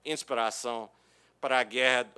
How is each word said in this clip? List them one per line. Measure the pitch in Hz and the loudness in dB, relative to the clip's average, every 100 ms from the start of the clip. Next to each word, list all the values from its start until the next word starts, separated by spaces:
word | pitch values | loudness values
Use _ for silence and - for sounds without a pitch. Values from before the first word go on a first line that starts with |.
inspiração | 151 156 - 123 113 - 123 117 113 _ _ _ _ _ | -6 -6 -4 -2 0 -2 -6 -6 -8 _ _ _ _ _
para | 139 131 | 0 2
a | |
guerra | 113 120 127 127 117 | 2 2 4 4 0